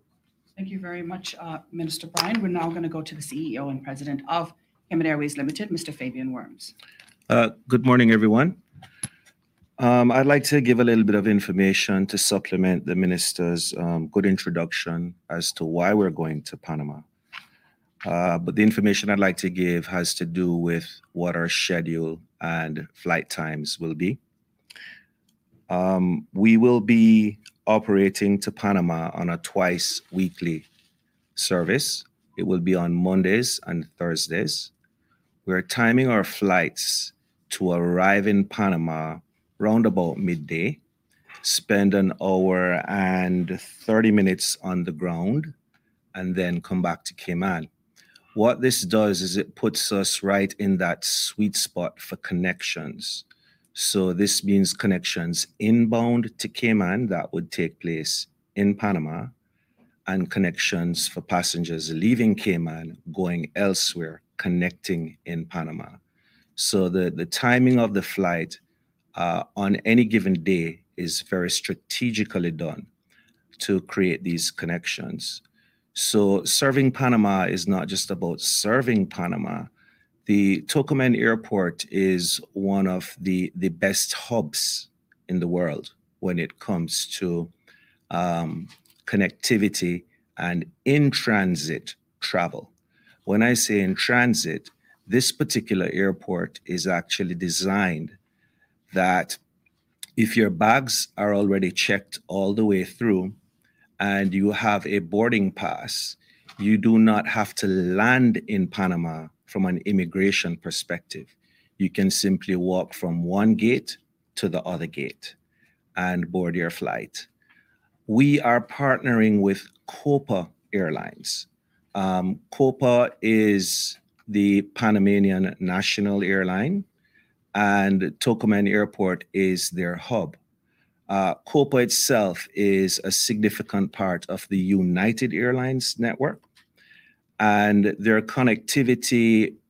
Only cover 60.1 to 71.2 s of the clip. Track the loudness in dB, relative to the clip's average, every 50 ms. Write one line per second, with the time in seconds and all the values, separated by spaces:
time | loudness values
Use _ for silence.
60.1 | -4 -4 -4 -2 -2 0 0 0 0 -2 -4 -2 -2 -2 -2 -2 -2 -2 -4 -6
61.1 | -6 -10 -6 -2 -2 -2 0 -2 -4 -4 -4 -4 -6 -8 -6 -6 -4 0 2 2
62.1 | 2 4 2 2 2 2 0 -2 0 0 -2 -4 -6 -10 -12 -14 -16 -16 _ -12
63.1 | -6 -6 -4 -4 -4 -4 -6 -6 -4 0 0 0 2 0 -2 -2 -4 -4 -8 -8
64.1 | -10 -16 _ _ _ -8 -4 -2 0 0 0 -2 -4 -8 -6 -6 -4 -4 -4 -8
65.1 | -12 _ _ -10 -8 -8 -8 -8 -8 -8 -8 -8 -10 -12 -14 -16 -18 -20 _ _
66.1 | _ _ _ _ _ _ _ _ _ -6 -4 0 0 0 0 2 0 0 0 -2
67.1 | -2 -4 -6 -6 -6 -2 2 2 4 6 6 6 6 4 2 2 0 -2 -4 -4
68.1 | -4 -2 -2 -2 0 -2 -4 -8 -10 -18 _ _ _ _ _ _ _ _ _ _
69.1 | _ -4 -4 -2 -2 -4 -6 -8 _ -4 0 0 0 0 2 4 4 6 6 4
70.1 | 2 2 2 2 0 0 2 0 0 0 0 -4 -8 -10 _ _ _ -10 -8 -6
71.1 | -6 -8